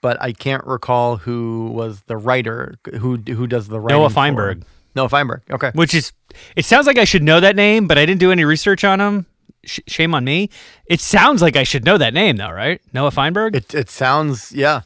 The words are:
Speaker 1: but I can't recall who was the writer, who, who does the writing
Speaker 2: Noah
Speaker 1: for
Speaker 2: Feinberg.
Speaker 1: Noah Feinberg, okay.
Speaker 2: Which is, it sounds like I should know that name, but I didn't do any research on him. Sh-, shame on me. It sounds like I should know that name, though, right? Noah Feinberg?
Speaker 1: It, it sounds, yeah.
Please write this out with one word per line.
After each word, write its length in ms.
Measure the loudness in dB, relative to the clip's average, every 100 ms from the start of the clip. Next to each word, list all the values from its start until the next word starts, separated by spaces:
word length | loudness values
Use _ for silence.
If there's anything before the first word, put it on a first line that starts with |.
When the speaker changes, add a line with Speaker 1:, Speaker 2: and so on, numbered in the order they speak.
Speaker 1:
but 200 | -2 -4
I 120 | -6
can't 300 | -8 -6 -6 -4
recall 500 | -8 -2 -2 0 -4
who 540 | -6 -8 -6 -6 -8
was 300 | -8 -8 -10 _
the 80 | -8
writer, 560 | -2 -2 -2 -8 -10 -14 -14 -8
who, 180 | -4 -6
who 300 | -6 -6 -4
does 220 | -4 -6
the 120 | -8
writing 180 | 0 2
Speaker 2:
Noah 120 | 2
Speaker 1:
for 40 |
Speaker 2:
Feinberg. 480 | 2 0 0 -4 -6 -12 _ _
Speaker 1:
Noah 140 | -4 0
Feinberg, 320 | 0 0 -6 _
okay. 200 | -6 -4
Speaker 2:
Which 200 | 0 0
is, 180 | 0 -4 _ _ -20 -10 -6
it 100 | 2
sounds 200 | 4 4
like 120 | 4
I 60 |
should 180 | 4 4
know 180 | 6 6
that 160 | 6 4
name, 300 | 4 4 4
but 100 | 4
I 80 |
didn't 160 | 4 4
do 100 | 4
any 140 | 4
research 400 | 2 0 0 2
on 160 | 2 2
him. 240 | 0 -2 -6 _ _ _
Sh-, 160 | -16 -16 -12
shame 280 | -2 0
on 80 | 0
me. 260 | 0 -2 -4 -8 -20 -20 _
It 140 | -10
sounds 400 | 0 4 4 4
like 160 | 4 2
I 60 |
should 240 | 0 -2 2
know 100 | 2
that 160 | 2
name, 240 | 2 0 0
though, 140 | -6
right? 320 | -6 -6 -6 _
Noah 200 | -4 -2
Feinberg? 440 | 0 -2 -2 -2 -4
Speaker 1:
It, 180 | -4
it 140 | -6 -6
sounds, 640 | -2 0 2 0 -6 -8
yeah. 300 | -2 0 0